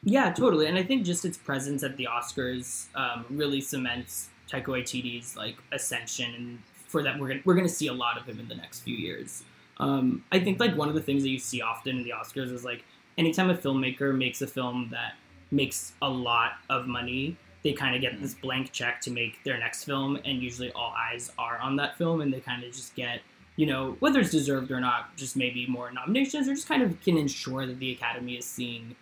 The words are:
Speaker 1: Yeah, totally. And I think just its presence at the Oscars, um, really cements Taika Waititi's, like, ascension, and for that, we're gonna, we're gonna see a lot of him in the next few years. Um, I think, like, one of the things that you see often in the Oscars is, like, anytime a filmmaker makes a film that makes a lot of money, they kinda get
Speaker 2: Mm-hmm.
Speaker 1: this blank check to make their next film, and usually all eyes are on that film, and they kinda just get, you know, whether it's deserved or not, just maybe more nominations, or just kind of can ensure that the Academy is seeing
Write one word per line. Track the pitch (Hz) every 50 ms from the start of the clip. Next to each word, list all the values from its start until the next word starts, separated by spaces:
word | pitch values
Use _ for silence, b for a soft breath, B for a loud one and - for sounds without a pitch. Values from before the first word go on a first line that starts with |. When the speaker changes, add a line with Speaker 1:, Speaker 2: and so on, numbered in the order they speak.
| -
Speaker 1:
Yeah, | 202 208 277 262 185 -
totally. | - 247 247 185 156 156 151
And | 175 185
I | 185
think | 180 269 262 214
just | 175 175 170 -
its | 180 170
presence | - - - 143 135 131 143 143 139 139
at | 139 135
the | 135 127 117
Oscars, | 117 120 120 - - - 131 123 127 127 123 - - - - - -
um, | 135 131 123 120 120 117 117
really | 135 147 151 143 139 139
cements | 135 - - 135 127 123 120 123 120 - - - - - - - - -
Taika | - 135 -
Waititi's, | 139 135 127 123 - - 127 123 123 120 120 117 - -
like, | - 107 110 113 - - - -
ascension, | 135 - - 131 117 117 113 - - 123 120 120
and | 120 120 120 120 117 110 - - - -
for | - - 165 147
that, | 135 131 143
we're | 143 131
gonna, | 131 135 -
we're | 185 175
gonna | 180 185 170
see | 165 - 151 139
a | 123
lot | 127 123 120 113
of | - -
him | 127 110 104
in | 113
the | 117 -
next | - - - - -
few | - - 117
years. | 117 85 87 85 - - - - - - B B B B B B -
Um, | - 139 139 135 127 127 127 - - -
I | - 190
think, | 180 208 190 -
like, | 240 226 170
one | 147 147 147
of | 151
the | 156 151
things | - 139 139 139
that | 135
you | 131 127
see | - - - 123
often | 113 113 117 - - 135 131 127
in | 123
the | 117
Oscars | 113 110 113 - - - 131 123 127
is, | 123 120
like, | 123 120 117 - B B B B B - -
anytime | 151 165 160 - 190 185
a | 180
filmmaker | 180 - 139 135 135 131 131 131 - 139 139 135
makes | 131 131 127 120 -
a | 139
film | 120 - 135 127 123 123 123 123 113 117
that | 120 117 113 - - - - - - - -
makes | - 139 135 113 - - - - - -
a | - 139
lot | 131 127 123 120 117 117 117 123 - - - -
of | 135 127 123
money, | 127 123 120 120 123 123 131 135 151 175 - - - - - -
they | 151 139
kinda | - 139 131 123 127
get | 131 123 123
Speaker 2:
Mm-hmm. | 107 143
Speaker 1:
this | 135 -
blank | - - 131 127 131 131 131
check | - - 123 120 123 - -
to | 131
make | 123 120 120 113 110 - -
their | 143 131 120
next | 113 117 - - -
film, | - 139 139 139 139 139 139 -
and | 139 139 127
usually | 127 123 120 123 127 123 -
all | - 120 113 117
eyes | 113 113 113 120 120 120 - -
are | - 120 117 117 117
on | 120 131 135
that | 143 143 139 - -
film, | 175 165 165 160
and | 151 143 131
they | 127
kinda | - - 123 120 123 123
just | 120 135 127 - -
get, | - 123 120 120 117 - - - - - - -
you | - 156
know, | 147 135 131 135 131 - -
whether | - 302 269 277
it's | 214 -
deserved | - 156 135 135 139 135 127 131
or | 135 127
not, | 127 127 120 120 117 - -
just | - 135 127 -
maybe | 135 127 123 123 123 123
more | 123 127 120 123 120
nominations, | 123 127 127 147 208 262 277 269 - 302 277 262
or | 277
just | 294 - -
kind | 311 277 247
of | 202 170 - -
can | - 175 160
ensure | 147 139 - - - 131 127 131 135
that | 127 127 127
the | 135 127 127
Academy | 123 120 117 117 123 123 123 123 120
is | 120
seeing | - - - 123 120 120 117 117 113 117 _